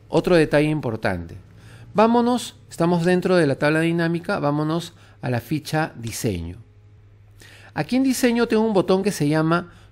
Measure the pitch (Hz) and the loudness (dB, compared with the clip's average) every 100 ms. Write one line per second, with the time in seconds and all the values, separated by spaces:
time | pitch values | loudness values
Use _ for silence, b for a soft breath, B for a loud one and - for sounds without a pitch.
0 | - 160 175 175 151 151 151 156 135 110 | -4 -2 4 4 4 2 2 -2 -4 -4
1 | 110 90 85 92 - B B B B 185 | -4 -4 -8 -16 -20 B B B B 2
2 | 226 233 240 247 - - - - 170 175 | 2 4 2 -2 -6 -14 -18 -2 0 2
3 | 165 180 180 180 151 131 147 156 165 170 | 2 2 2 2 2 0 0 0 0 0
4 | 165 170 170 196 143 147 151 165 165 b | 0 -2 -4 -2 -2 0 -2 -4 -6 b
5 | b b 127 120 - 156 - 156 160 - | b b -6 -4 -4 -6 -4 -4 -4 -6
6 | 117 - 123 90 82 92 - - - - | -10 -6 -6 -6 -8 -14 -20 -20 -20 -20
7 | - - - - B B B - 147 254 | -20 -20 -20 -20 B B B -8 -2 0
8 | 269 247 247 233 233 220 226 196 175 190 | 0 2 2 2 2 2 2 2 2 2
9 | 190 - 147 156 160 170 175 b b | 0 -2 0 2 2 0 -2 b b